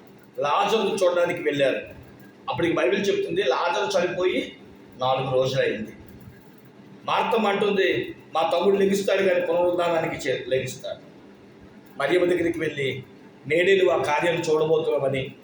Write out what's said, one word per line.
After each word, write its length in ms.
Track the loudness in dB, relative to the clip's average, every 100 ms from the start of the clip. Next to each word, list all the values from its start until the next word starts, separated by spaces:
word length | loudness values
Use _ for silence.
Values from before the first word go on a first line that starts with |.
| -20 -20 -16 -6
లాజరును 500 | -2 0 2 2 0
చూడడానికి 540 | 2 2 2 0 0
వెళ్ళారు. 380 | -2 0 0 0 -6 -16 -20 -20 -20 -14 -8
అప్పటికి 260 | -2 0
బైబిల్ 340 | 2 2 2 0
చెప్తుంది, 340 | 0 -2 -2
లాజరు 560 | 0 0 0 -2 0 0
చనిపోయి 580 | 0 0 -2 -2 -6 -12 -20 -20 -20 -4
నాలుగు 360 | -2 0 0
రోజులైంది. 560 | 0 2 0 0 -2 -8 -14 -20 -20 -20 -20 -20 -20 -20 -20 -20 -14
మార్తమ్మ 420 | -4 -2 0 0 0
అంటుంది, 680 | 0 0 2 0 0 -4 -12 -6
"మా 80 | -2
తమ్ముడు 340 | 0 2 2 4
లెగుస్తాడు 460 | 2 2 0 2
కానీ 240 | 2 2 2
పునరుద్ధానానికి 840 | 2 2 2 0 0 -2 -4 -4
చే-, 160 | -4 -2
లెగుస్తాడు." 500 | -2 -2 -8 -12 -12 -16 -20 -20 -20 -20 -20 -20 -20 -18 -6
మరియమ్మ 280 | 0 2 2
దగ్గరికి 320 | 2 0 -2
వెళ్ళి, 440 | -6 -4 -6 -6 -12 -20 -20 -18 -2
"నేడే 300 | 0 4 4
నువ్వు 140 | 4
ఆ 120 | 2
కార్యం 320 | 0 0 0
చూడబోతున్నావని" 1000 | 0 0 2 2 2 2 0 0 -2 -6 -12